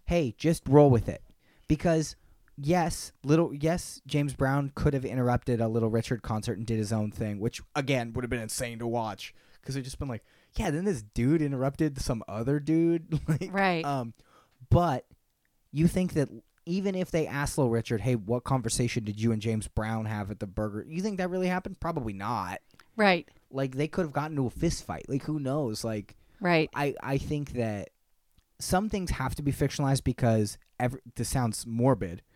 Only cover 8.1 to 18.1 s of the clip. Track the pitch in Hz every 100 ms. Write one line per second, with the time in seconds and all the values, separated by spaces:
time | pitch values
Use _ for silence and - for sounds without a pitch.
8.1 | 117 123 123 110 - 120 117 120 117 110
9.1 | 95 - - - - - 135 127 - 143
10.1 | 110 - _ _ - 208 151 196 147 104
11.1 | - 120 165 147 135 135 - 156 135 -
12.1 | 120 - 104 117 147 143 160 165 170 160
13.1 | 156 - 160 190 190 196 170 143 139 117
14.1 | - _ _ _ _ 127 170 170 123 -
15.1 | _ _ _ _ _ _ 135 170 - 180
16.1 | 165 139 113 - _ - 185 196 185 180
17.1 | 165 147 143 143 - 127 117 - 113 127